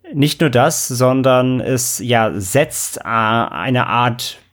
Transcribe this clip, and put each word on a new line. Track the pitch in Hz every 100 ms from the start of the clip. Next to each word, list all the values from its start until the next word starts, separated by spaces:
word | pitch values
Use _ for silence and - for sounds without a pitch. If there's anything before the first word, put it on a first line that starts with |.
| -
nicht | 147 147 -
nur | 156
das, | 120 143 156 -
sondern | 123 127 131 131 127 127 127
es, | - 127 127 -
ja, | 123 117 110 101
setzt, | 95 135 151 - - -
äh, |
eine | - 113 110 117 110 73 104 123 -
Art | 117 123 120 - - _